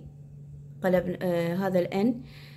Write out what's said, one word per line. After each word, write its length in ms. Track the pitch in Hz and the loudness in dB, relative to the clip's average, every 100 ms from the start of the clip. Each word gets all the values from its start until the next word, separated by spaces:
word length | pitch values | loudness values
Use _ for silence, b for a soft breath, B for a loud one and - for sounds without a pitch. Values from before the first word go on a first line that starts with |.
| - - - - - - - - | -10 -18 -18 -16 -16 -16 -16 -2
قلب، 340 | 190 180 180 175 | 4 4 4 0
آه، 340 | 180 170 170 175 | 0 2 2 0
هذا 240 | 196 185 | 2 2
ال 340 | 175 196 226 | 2 4 2
N. 20 | 240 B B B | 2 B B B